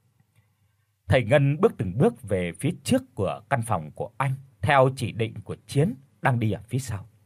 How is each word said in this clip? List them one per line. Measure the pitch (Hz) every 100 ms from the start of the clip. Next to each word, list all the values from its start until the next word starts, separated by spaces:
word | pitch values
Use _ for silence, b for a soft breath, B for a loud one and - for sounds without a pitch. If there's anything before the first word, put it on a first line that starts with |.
| _ _ _ _ _ _ _ _ _ _ -
Thầy | 135
Ngân | 107 147 139 143
bước | 226 -
từng | 92 104
bước | 226 240
về | 101 95 87 -
phía | 139 -
trước | - 262 262 -
của | 87 69 -
căn | 131
phòng | 113 92 76
của | - 73 -
Oanh, | 135 135 - -
theo | - 139 135 135
chỉ | 117
định | 107 113 110
của | - - -
Chiến | 135 180 262 _ _
đang | 139 117
đi | 110
ở | 90 -
phía | 131
sau. | - 95 - _